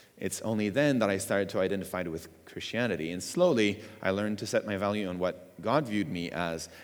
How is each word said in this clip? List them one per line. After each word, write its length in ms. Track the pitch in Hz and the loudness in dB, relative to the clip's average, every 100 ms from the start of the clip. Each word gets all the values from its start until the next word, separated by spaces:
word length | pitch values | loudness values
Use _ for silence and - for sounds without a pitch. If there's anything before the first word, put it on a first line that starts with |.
| - - | -20 -6
It's 220 | 95 - | -6 -4
only 300 | 110 110 104 | -2 0 2
then 280 | 110 147 127 | 4 4 4
that 100 | 101 | 2
I 100 | 95 | 0
started 300 | - 101 95 | 0 0 2
to 100 | 104 | 2
identify 420 | 95 95 90 90 | 0 0 -2 -4
with 260 | 87 80 - - - | -4 -6 -10 -20 -16
Christianity, 680 | - - 113 123 85 80 | -12 -6 -2 0 0 -2
and 100 | 90 | -4
slowly 560 | - 170 180 123 104 101 - - | -4 2 4 6 4 2 -8 -4
I 80 | 92 | 0
learned 280 | 98 107 104 | 2 0 -2
to 80 | - | 0
set 200 | 113 107 | 0 0
my 100 | 98 | 0
value 320 | 101 107 95 | 2 0 -2
on 120 | 90 | 0
what 400 | 90 87 - - | -2 -2 -12 -8
God 240 | 104 113 110 | 0 2 2
viewed 220 | 104 90 | -2 -2
me 240 | 87 85 | -2 -4
as 360 | 80 87 82 - - | -4 -4 -4 -8 -16